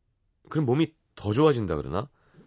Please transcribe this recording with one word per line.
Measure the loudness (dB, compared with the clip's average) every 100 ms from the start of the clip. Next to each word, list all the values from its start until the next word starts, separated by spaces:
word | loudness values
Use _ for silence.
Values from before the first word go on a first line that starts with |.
| _ _ _ _ -8
그럼 | -2
몸이 | 0 2 0 _ _ -10
더 | -2
좋아진다 | 2 4 2 -2 -4
그러나? | -4 -6 -8 _ _ _